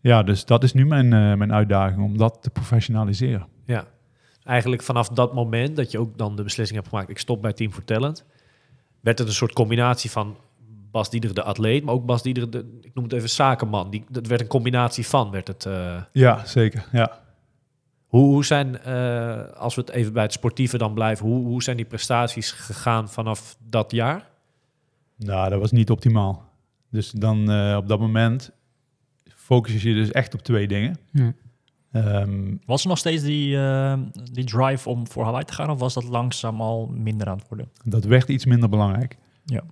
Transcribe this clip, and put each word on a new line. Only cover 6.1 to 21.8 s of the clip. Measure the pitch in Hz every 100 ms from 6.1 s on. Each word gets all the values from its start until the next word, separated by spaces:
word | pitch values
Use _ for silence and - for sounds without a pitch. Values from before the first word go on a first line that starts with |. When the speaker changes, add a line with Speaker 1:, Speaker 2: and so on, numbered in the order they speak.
| 110
Speaker 2:
dan | 107 104
de |
beslissing | 101 - 107 107
hebt | 98
gemaakt, | 107 95
"Ik | 98
stop | - 117
bij | 107
Team | 104 110
for | 98
Talent." | - 110 139 160 _ _ _ _ _ _ _ _
Werd | 113 -
het | 113
een |
soort | 104 117
combinatie | - 110 117 123 123 120
van | - 104 104 _ _ 110 110 101
Bas | 110 104
Diederen | 117 113 95
de |
atleet, | 101 98 110 127
maar | 147
ook | 123 123
Bas | 120
Diederen | 127 123 120
de, | 120 117 113
ik | 113
noem | 127
het | 120
even | 123 113
zakenman. | - 135 127 107 104 92
Die, | 104 -
dat | 127 113
werd | 120
een | 113
combinatie | 135 117 123 120 - 113
van, | 143 107
werd | 98 92
het, | 95 -
eh. | 95 90 87 92
Speaker 1:
Ja, | - 127 110 110
zeker, | - 110 110 -
ja. | 123 113 - _ _ _ _ _ _ _ _ _
Speaker 2:
Hoe, | 120
hoe | 143 143
zijn, | 143 147 139 123
eh, | 127 127 123 120 117 113 104
als | - 120
we | 123
het | 117
even | 123 110
bij | 110
het | 107
sportieve | - 123 - 127 120
dan | 110
blijven, | 107 110 107 110
hoe, | 123 123
hoe | 120
zijn | 120
die | 123